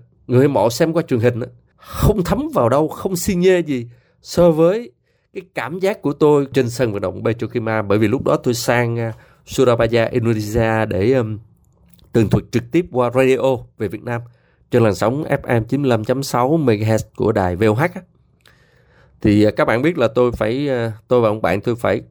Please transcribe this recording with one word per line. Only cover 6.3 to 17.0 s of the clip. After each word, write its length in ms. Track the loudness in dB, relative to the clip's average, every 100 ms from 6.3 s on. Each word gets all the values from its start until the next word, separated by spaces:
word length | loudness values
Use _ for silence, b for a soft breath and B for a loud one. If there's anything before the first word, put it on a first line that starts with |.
| 4 2
trên 160 | 0 -2
sân 220 | 0 -2
vận 100 | -2
động 220 | -6 -4 -4
Petrokima. 560 | -4 -6 -6 -4 -4
Bởi 160 | 0 0
vì 100 | 2
lúc 160 | 0
đó 120 | 0 0
tôi 180 | 0
sang, 460 | -2 0 0 0 -2
à, 140 | -6 -8 b b -10
Surabaya, 600 | 0 2 2 2 0 0
Indonesia 800 | 0 0 -2 -2 -2 0 0 -2
để, 280 | 0 0
um, 260 | 0 -2 -6 -14 _ _ _ _ _ _
tường 180 | 0 2
thuật 140 | 0 0
trực 120 | -4 -2
tiếp 140 | -2 -2
qua 200 | -2 0
radio 440 | 2 2 2 0 -2 -6 _
về 100 | -8
Việt 160 | -8
Nam 180 | -8 -8 -8 b b b _
trên 120 | 2
làn 120 | 2 2
sóng 280 | 0 -2
F 380 | -4 -4 0 -2
M 20 |
chín 180 | 0 -2
mươi 80 | 0
lăm 140 | 0
chấm 200 | -2 -4
sáu 340 | -2 -2 0 2
MHz 420 | 2 0 0 -2